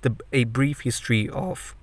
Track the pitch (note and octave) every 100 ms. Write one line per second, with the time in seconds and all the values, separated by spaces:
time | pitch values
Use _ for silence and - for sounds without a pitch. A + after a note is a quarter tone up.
0 | C3 A2 - C#3 A#2 A2+ C#3 C#3+ B2+ -
1 | - A2+ G#2+ - F#3 F3+ - -